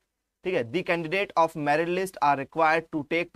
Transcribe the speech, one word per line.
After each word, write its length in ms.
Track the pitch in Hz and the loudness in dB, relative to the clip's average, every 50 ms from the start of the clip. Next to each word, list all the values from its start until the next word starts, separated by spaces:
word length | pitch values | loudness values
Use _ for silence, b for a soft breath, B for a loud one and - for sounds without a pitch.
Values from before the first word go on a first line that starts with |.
| _ _ _ _ _ _ _ _ - | _ _ _ _ _ _ _ _ -6
ठीक 100 | 185 180 | -2 -2
है, 180 | 151 117 113 | -2 -2 -2
"The 120 | 127 185 185 | -2 -4 0
candidate 500 | - 175 170 165 156 170 196 202 196 - 165 | 0 -2 -2 -2 -2 -2 -2 -2 0 2 2
of 180 | 165 160 - | 2 2 0
merit 300 | 160 147 143 147 156 170 | -2 0 0 2 2 2
list 300 | 170 175 185 190 185 - - - | 0 0 -2 -2 -4 -4 0 2
are 140 | 143 143 135 135 | 2 2 2 -2
required 380 | - - 160 160 156 160 165 160 - - | -6 -2 2 2 4 2 2 -2 -4 -6
to 100 | 156 139 - 165 | -6 -4 -2 -2
take 180 | 170 170 170 - | -2 -2 -2 -4